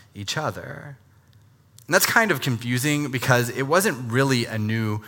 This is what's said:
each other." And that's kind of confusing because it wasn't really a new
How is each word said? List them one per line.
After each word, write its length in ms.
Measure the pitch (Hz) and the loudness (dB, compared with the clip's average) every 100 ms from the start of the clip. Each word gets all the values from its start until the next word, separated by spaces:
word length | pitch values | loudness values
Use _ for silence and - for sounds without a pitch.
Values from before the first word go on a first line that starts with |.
| - | -20
each 240 | 98 98 156 | -12 -8 -4
other." 600 | 147 92 - 151 147 139 _ _ _ _ _ _ _ - - | -4 -6 -12 -14 -16 -18 _ _ _ _ _ _ _ -18 0
And 80 | |
that's 120 | 175 - | 2 4
kind 260 | 233 220 | 2 2
of 100 | 143 | 2
confusing 680 | 143 113 120 123 143 147 147 | 0 -2 0 0 2 0 -2
because 380 | 127 - 123 120 | -2 2 2 2
it 140 | 107 | -2
wasn't 460 | 135 175 208 127 123 | 0 2 2 -2 -2
really 340 | 123 139 123 113 | 0 2 2 0
a 120 | 110 | -2
new 460 | 107 113 110 107 | -2 0 -2 -4